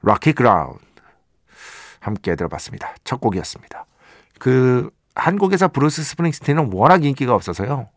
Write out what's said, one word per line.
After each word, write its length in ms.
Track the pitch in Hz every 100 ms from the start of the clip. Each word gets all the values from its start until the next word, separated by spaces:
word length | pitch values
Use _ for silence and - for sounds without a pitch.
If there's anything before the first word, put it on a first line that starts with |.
락키 300 | 98 104 -
그라운드 480 | 151 120 92 69 - _ _ _ _ _ _ _ - - - - -
함께 340 | - 107 -
들어봤습니다. 600 | 82 85 78 - 73 - -
첫 160 | - 131
곡이었습니다. 680 | 117 92 - - - - - _ _ - _ _
그 500 | 131 127 127 127 - _ _
한국에서 540 | - - 196 196 190 185
브루스 340 | - 147 147
스프링스틴은 720 | 151 - 170 143 - 151 139
워낙 320 | 92 123 185
인기가 300 | 147 139 127
없어서요. 540 | 110 95 85 101 139 110